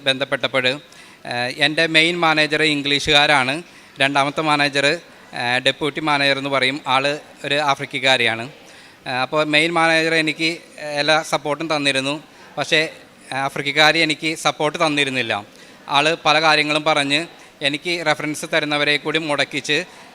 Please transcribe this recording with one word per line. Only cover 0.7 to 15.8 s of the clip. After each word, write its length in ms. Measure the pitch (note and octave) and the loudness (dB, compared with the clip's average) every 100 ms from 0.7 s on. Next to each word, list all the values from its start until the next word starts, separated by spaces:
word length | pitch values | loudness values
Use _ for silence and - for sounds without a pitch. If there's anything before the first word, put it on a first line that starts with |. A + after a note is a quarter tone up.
| C#3+ - - - - - A#2+ B2 C#3+ C#3+ | -4 -10 -20 -20 -18 -8 -4 -4 0 0
എൻ്റെ 200 | D#3 E3 | 2 2
മെയിൻ 320 | D#3+ D#3+ F3 | 4 2 2
മാനേജർ 380 | E3 D#3 D3+ D3+ | 2 2 2 2
ഇംഗ്ലീഷുകാരാണ്, 920 | D#3 D3 C#3 C#3+ D#3+ D3 D3 C#3+ B2+ D3+ F3 - - - | 2 0 0 0 2 4 4 4 2 -4 -10 -20 -20 -2
രണ്ടാമത്തെ 420 | C3+ C#3+ C#3 C#3+ D#3 | 0 2 0 0 0
മാനേജർ, 360 | D3 C#3+ C#3 C#3+ E3+ - - - - | 2 2 2 0 0 -6 -20 -14 -6
ആ, 60 | A#2+ B2+ C3+ | -2 0 0
ഡെപ്യൂട്ടി 320 | C3+ D3+ C#3+ D#3 | 0 -4 -4 -2
മാനേജർ 280 | C#3+ C#3 C3+ | 2 2 0
എന്ന് 160 | C#3 C3+ | 0 0
പറയും, 240 | B2+ D3 C#3+ C3 | 0 -2 -2 0
ആൾ 100 | C#3+ D3 - - | 0 -4 -10 -14
ഒരു 140 | C#3+ C#3+ D3 | -4 -2 0
ആഫ്രിക്കക്കാരിയാണ്. 760 | C#3 C#3 C#3 C3+ B2+ A#2 A2+ B2 - - - - - - | -2 -4 -2 2 2 2 -2 -8 -14 -20 -20 -20 -16 -8
ആ, 60 | B2+ | -4
അപ്പോൾ 180 | B2+ D3+ D3+ | -2 -2 0
മെയിൻ 160 | D3+ E3 E3+ | 2 2 2
മാനേജർ 340 | E3 D#3+ D#3+ | 2 2 2
എനിക്ക് 360 | E3 D#3 D3+ D#3+ E3 - - D3+ D3 | 0 -2 -2 -4 -4 -12 -14 -8 -2
എല്ലാ 160 | D3 D#3 D#3+ | 2 0 0
സപ്പോർട്ടും 360 | D#3 D3 C#3+ D#3+ | -4 -4 -4 -2
തന്നിരുന്നു, 400 | D#3 C#3+ C3+ C3+ D3+ - - - - | 0 0 0 -2 -6 -10 -20 -14 -8
പക്ഷേ 200 | C#3 D#3+ D#3+ - - - - C3+ C#3 | -2 0 0 -6 -20 -20 -10 -6 -4
ആഫ്രിക്കക്കാരി 520 | - C#3+ C#3+ D#3 D#3+ | -4 -2 2 2 2
എനിക്ക് 260 | D#3 D3 D#3+ D#3+ | 0 -2 -4 -2
സപ്പോർട്ട് 340 | D#3 - D3+ D3 | -4 -2 -4 0
തന്നിരുന്നില്ല. 480 | D#3+ D3 C3+ C3 A2+ G#2 G#2 - - - | 0 0 0 -2 -2 -4 -6 -20 -20 -20